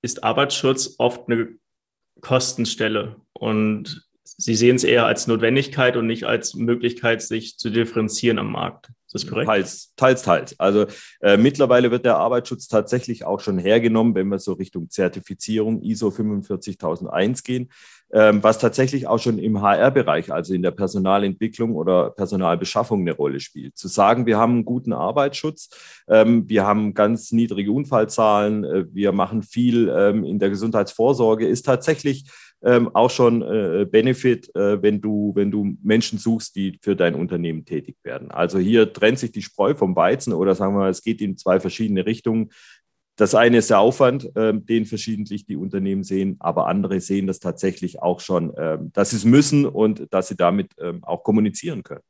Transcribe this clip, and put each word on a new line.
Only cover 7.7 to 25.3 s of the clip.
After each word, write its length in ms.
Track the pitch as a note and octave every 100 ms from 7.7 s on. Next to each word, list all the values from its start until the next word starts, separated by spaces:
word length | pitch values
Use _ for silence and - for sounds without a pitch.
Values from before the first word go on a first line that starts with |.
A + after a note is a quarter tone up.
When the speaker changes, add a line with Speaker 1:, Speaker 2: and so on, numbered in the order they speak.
Speaker 1:
differenzieren 680 | A2 A#2 A#2 A2 - A#2 A2+
am 100 | G#2
Markt. 380 | - - - _ - _
Ist 80 |
das 120 | - -
korrekt? 200 | G#2+ B2+
Speaker 2:
Teils, 440 | G#2 F#2+ - -
teils, 280 | - C3 B2+
teils. 360 | - E2+ - -
Also, 280 | F#2+ G#2 G#2 - - _
äh, 160 | G2+ G2+
mittlerweile 560 | B2 C#3+ C3 B2 B2
wird 120 | A#2+
der 120 | B2 F#2
Arbeitsschutz 500 | G#2+ B2 A#2+ - -
tatsächlich 580 | A2 G#2+ B2 A#2+ A2+
auch 140 | - G2
schon 200 | - F#2+
hergenommen, 580 | F2+ A2+ A#2 A2+ A#2 F#2+
wenn 100 | G2
wir 120 | G2
so 140 | -
Richtung 360 | F#2 F#2 F#2 E2
Zertifizierung 920 | - F#2 F#2+ - F#2 - A2 G#2+ A2
iso 280 | - G#2+ A2
fünfundvierzigtausendeins 1300 | F#2+ G#2+ G#2 G2+ F#2+ - F#2 D#2+ E2+ F2 E2 G2+ B2+
gehen, 240 | - B2+ B2 _ - _ _
ähm, 300 | G#2+ G#2+ G#2
was 160 | A2 A2
tatsächlich 480 | A#2+ - C3 C#3 B2+
auch 140 | A2
schon 180 | B2 A2
im 220 | G#2+ G#2
H-R-Bereich, 720 | G2+ F2+ B2 C3+ - D#2 -
also 200 | D#2+ E2+
in 100 | F#2
der 100 | F2+
Personalentwicklung 1040 | - F#2+ G2+ F#2+ G2 G2+ F#2 A2 - A2+ F#2+
oder 340 | F#2+ F2+ D2
Personalbeschaffung 920 | - F#2+ G2 F2+ E2+ F2+ G#2 A#2 G#2
eine 100 | F2
Rolle 260 | D#2 D2 C#2
spielt. 380 | - D2+ C2+ -
Zu 100 | F#2
sagen, 400 | - G2+ A#2+ A#2
wir 120 | G#2+
haben 160 | A#2
einen 100 | A#2+
guten 280 | G#2+ B2 B2+
Arbeitsschutz, 1080 | B1+ F2 C#3+ C#3